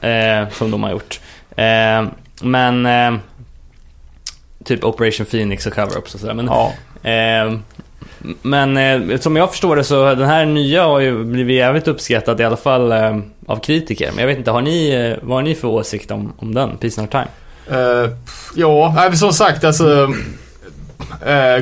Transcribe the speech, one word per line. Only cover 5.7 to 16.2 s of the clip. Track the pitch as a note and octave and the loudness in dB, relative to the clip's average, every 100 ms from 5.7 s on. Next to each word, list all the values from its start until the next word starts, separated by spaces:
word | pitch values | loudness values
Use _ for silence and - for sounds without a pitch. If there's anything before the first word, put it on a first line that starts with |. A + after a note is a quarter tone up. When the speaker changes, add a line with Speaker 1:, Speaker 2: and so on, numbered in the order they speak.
Speaker 1:
cover-ups | - G2+ - - | -4 -4 -6 -10
och | G2 | -12
sådär. | G#2+ | -8
Men, | A2+ B2 | -6 0
Speaker 2:
Ja. | B2 A2+ - - - - | 0 0 -4 -18 -8 -2
Speaker 1:
eh, | A2+ A2+ A2+ A2 A2 - - - - - - - - | 0 2 2 0 -4 -10 -20 -20 -20 -20 -16 -14 -8
men, | B2+ C#3+ C#3 C3+ | -2 0 2 2
eh, | C3+ C3 F2 C3 | 2 2 0 -2
som | D#3+ D#3 | 0 2
jag | F#3 | 0
förstår | - F#3 D3 | 0 0 2
det | |
så, | C3+ C#3 C#3 | 2 2 4
den | C3 C3+ | 4 2
här | D#3+ D#3 | 2 2
nya | D3+ C#3 E3+ | 0 2 2
har | E3 C#3+ | 4 4
ju | C3 A#2 | 2 0
blivit | A2+ B2 B2 B2+ | -2 -2 0 2
jävligt | B2+ D3+ D#3+ | 2 2 0
uppskattad | C#3+ - A2+ - A2+ | -4 -2 -2 0 0
i | |
alla | A#2 A#2 | 0 0
fall, | C#3 B2+ A#2+ | 0 2 2
eh, | A2 A2 G#2+ G#2 - - | 2 0 -2 -6 -14 -8
av | A#2+ | -6
kritiker. | - D#3+ D#3+ G#2+ C#2+ | -2 -2 -2 -4 -4
Men | G2+ | -2
jag | B2+ | -2
vet | C3 | 0
inte, | A#2 | -2
har | A#2 | 0
ni, | C#3+ E3+ D3+ | 0 0 0
eh, | B2 A#2 A2 A#2 | 0 -2 -4 -4
vad | C3 | -2
har | |
ni | D3+ | -2
för | D#3 A#2+ | -2 -2
åsikt | A2 - G#2+ - | -2 -2 -8 -8
om, | G#2+ | -8